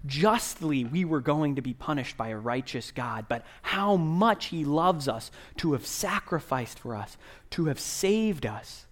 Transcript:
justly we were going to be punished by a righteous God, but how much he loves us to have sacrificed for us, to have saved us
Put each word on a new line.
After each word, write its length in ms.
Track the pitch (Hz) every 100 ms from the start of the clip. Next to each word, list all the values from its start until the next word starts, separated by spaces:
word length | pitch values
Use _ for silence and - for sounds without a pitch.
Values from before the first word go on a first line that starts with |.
| 143
justly 760 | 139 208 233 - - 160 139
we 200 | 120 165
were 160 | 175 156
going 360 | 135 151 151 139
to 60 |
be 120 | 123
punished 420 | 120 - 147 123 -
by 120 | 113
a 100 | 110
righteous 540 | 113 123 135 127 -
God, 340 | - 120 110 107
but 160 | - - -
how 340 | - 190 202 190
much 500 | 160 170 226 208 -
he 180 | 165
loves 440 | 143 151 180 165 135
us 240 | 113 - - - -
to 160 | 165
have 120 | 135
sacrificed 960 | - - 196 202 - 170 - 131 117 -
for 160 | 123
us, 220 | 107 101 - - - -
to 140 | - 156
have 140 | 135
saved 680 | - - 190 214 220 160 117
us 400 | 104 - - -